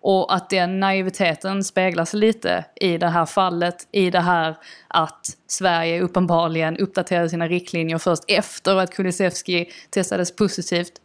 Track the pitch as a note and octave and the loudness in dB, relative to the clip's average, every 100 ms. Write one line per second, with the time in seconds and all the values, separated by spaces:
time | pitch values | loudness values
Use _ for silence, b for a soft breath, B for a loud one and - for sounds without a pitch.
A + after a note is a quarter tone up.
0 | - F#3+ - F3+ F3+ F#3+ F3+ F#3+ G3 F#3+ | 2 2 2 -2 0 -2 0 0 0 0
1 | F#3 F#3 F#3 D3+ F#3+ G3 F#3+ - F#3 E3+ | -2 0 -2 -2 -4 -4 -2 0 0 0
2 | E3 G#3 G#3+ A3 - F3 - - F#3 E3+ | -2 2 2 2 -2 -2 -4 -4 -2 0
3 | F3 E3+ D#3+ - F#3+ E3+ F3 F3 - G3+ | 2 2 2 2 0 0 -2 -4 -4 0
4 | F#3 F3+ F3 F3 D#3+ D#3+ B B B - | 2 2 2 2 0 -4 B B B 0
5 | D#3+ - - - _ - F#3 E3+ E3 E3+ | 0 -4 -14 -14 _ -2 2 2 0 0
6 | F3+ F3+ F3 E3+ E3 D#3+ D#3+ E3 G3 F#3+ | 0 0 2 2 2 0 -2 0 -2 -2
7 | F3+ F3 E3+ E3+ E3 F3 F3+ E3+ E3 E3 | 0 0 0 -2 -2 -2 -2 -4 -2 -2
8 | - D#3+ - G#3 - - - F#3+ F3+ - | 0 0 2 0 0 -4 0 2 0 -2
9 | F#3 F3 F#3 - - F3 F3 B B - | -4 0 -2 -2 -2 -2 -2 B B -4
10 | F#3 F#3+ F3 - G#3 - F3 F3 F3 - | -2 -2 -4 0 -2 0 -2 -2 -2 -10